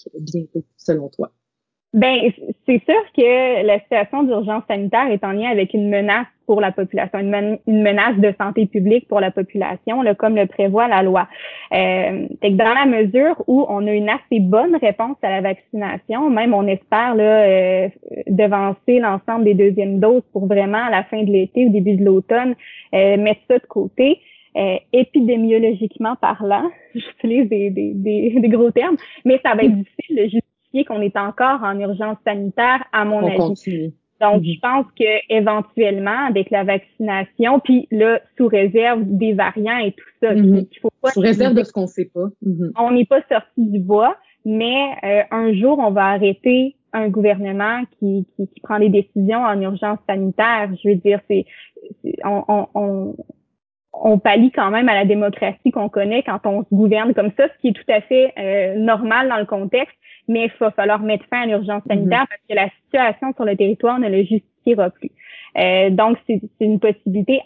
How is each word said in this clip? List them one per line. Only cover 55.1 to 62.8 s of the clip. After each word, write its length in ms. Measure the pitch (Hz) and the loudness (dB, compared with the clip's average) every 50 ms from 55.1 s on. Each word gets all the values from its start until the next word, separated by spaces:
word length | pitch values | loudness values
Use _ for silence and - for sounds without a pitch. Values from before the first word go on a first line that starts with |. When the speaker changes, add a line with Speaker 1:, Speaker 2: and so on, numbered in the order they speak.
| 208 208 208 208 196 - 214 196 196 - _ 254 | 0 0 0 -2 -2 -4 -6 -6 -6 -2 _ -2
Speaker 2:
qu'on 180 | - 240 202 202 | -2 -2 -6 -4
connaît 340 | - 208 202 202 220 247 - | -4 -4 -4 -2 -2 -4 -4
quand 160 | - 190 202 - | -4 -8 -6 -4
on 180 | 208 196 202 185 | -4 -4 -4 -4
se 60 | - | -2
gouverne 420 | 202 196 220 208 214 214 220 233 247 | 0 2 2 2 2 2 0 0 0
comme 180 | - 196 208 - - | 0 -2 -2 0 0
ça, 100 | 277 311 | 0 0
ce 140 | - _ | 0 _
qui 80 | - 247 | -2 -2
est 40 | 202 | -2
tout 180 | - - - | -2 -2 -2
à 100 | 226 214 | 0 0
fait, 320 | 202 _ 254 262 262 262 - - | 0 _ 2 2 2 2 0 -6
euh, 380 | 202 190 196 202 185 190 190 214 | -6 -2 -2 0 0 -2 -2 -2
normal 500 | 220 233 220 208 233 220 220 247 262 262 | 0 0 0 0 0 0 0 0 0 0
dans 80 | 240 214 | -2 -2
le 80 | 208 | -4
contexte, 500 | - 220 196 196 190 - 247 285 - _ _ _ - - _ _ - | -4 -4 -6 -4 -2 -2 -2 -2 -4 _ _ _ -20 -20 _ _ -4
mais 160 | 226 226 226 | -2 -2 -2
il 60 | 233 - - | -4 -4 -2
va 120 | 240 214 | -2 -2
falloir 280 | - - 202 208 208 208 | 0 0 0 0 0 0
mettre 260 | 214 214 214 202 - _ | 0 -2 -4 -4 -4 _
fin 140 | - 247 240 | -6 -4 -2
à 20 | |
l'urgence 380 | 233 214 202 202 202 208 208 - | -2 -2 -2 -2 -4 -6 -8 -4
Speaker 1:
Mhm. 100 | - 214 | -2 -2
Speaker 2:
sanitaire 300 | 190 - 180 226 247 269 - | 0 0 0 0 0 0 -2
parce 120 | 208 - _ _ | -6 -16 _ _
que 60 | 214 | -2
la 140 | 202 190 196 - _ | -2 -2 -2 -6 _